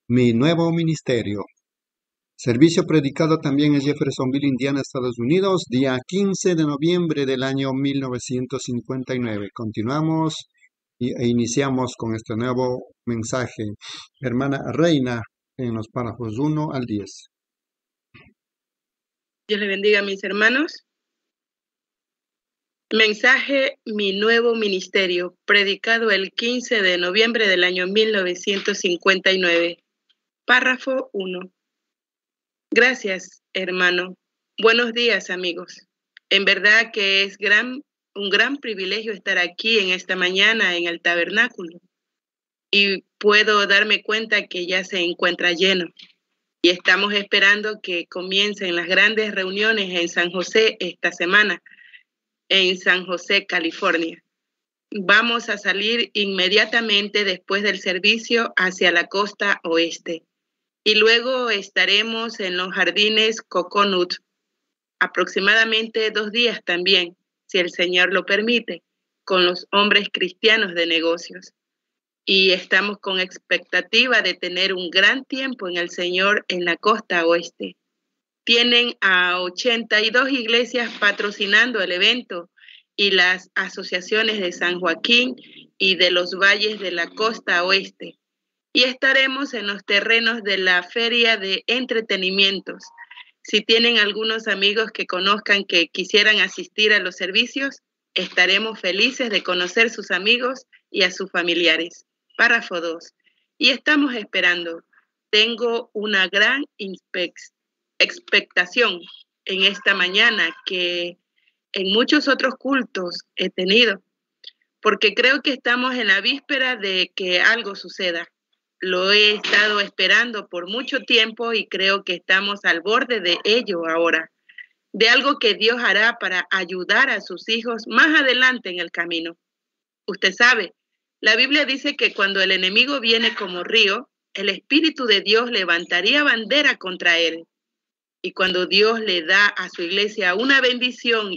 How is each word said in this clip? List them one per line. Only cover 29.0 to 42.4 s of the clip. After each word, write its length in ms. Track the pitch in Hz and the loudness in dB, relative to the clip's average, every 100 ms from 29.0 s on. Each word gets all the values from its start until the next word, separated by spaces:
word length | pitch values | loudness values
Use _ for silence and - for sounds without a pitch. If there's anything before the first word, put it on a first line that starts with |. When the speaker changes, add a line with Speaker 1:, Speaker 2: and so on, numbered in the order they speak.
| 196 190 190 | 2 2 2
Speaker 2:
y 80 | 190 | 2
nueve. 400 | 180 170 170 170 _ _ _ _ _ _ - | 2 2 0 -4 _ _ _ _ _ _ 0
Párrafo 640 | 247 254 254 - 262 - | 2 2 -2 -2 -4 -4
uno. 260 | 202 185 180 185 _ _ _ _ _ _ _ _ _ _ _ - | -8 -6 -8 -12 _ _ _ _ _ _ _ _ _ _ _ -2
Gracias, 720 | 226 254 247 208 185 - _ _ | 2 4 2 -4 -8 -10 _ _
hermano. 600 | 190 185 185 180 180 185 180 _ _ _ - | -8 -4 0 0 0 -4 -10 _ _ _ 2
Buenos 320 | 214 233 240 | 4 4 0
días, 360 | 226 240 196 185 | 0 0 0 -2
amigos. 580 | 180 180 170 175 - _ _ _ _ - | -6 -6 -6 -10 -18 _ _ _ _ 0
En 140 | 196 | 2
verdad 480 | 196 196 202 220 226 | 2 2 4 4 2
que 320 | 220 196 196 | -2 0 2
es 140 | 196 - | 0 -2
gran, 440 | 196 208 247 262 - _ _ | 2 2 0 -8 -14 _ _
un 160 | 196 202 | -8 -2
gran 280 | 202 240 277 | 0 0 -2
privilegio 560 | 247 190 190 208 220 | -8 -6 -4 -6 -6
estar 240 | 190 208 180 | -8 -2 -2
aquí 420 | 175 175 220 226 | -2 -4 0 0
en 100 | 185 | 0
esta 280 | 180 185 185 | -2 -4 -2
mañana 580 | 180 185 208 226 190 175 | 0 2 2 2 0 -2
en 100 | 175 | -4
el 160 | 170 | -4
tabernáculo. 800 | 175 175 170 208 240 226 170 180 _ _ _ _ _ _ | -2 -2 -2 0 -2 -4 -16 -16 _ _ _ _ _ _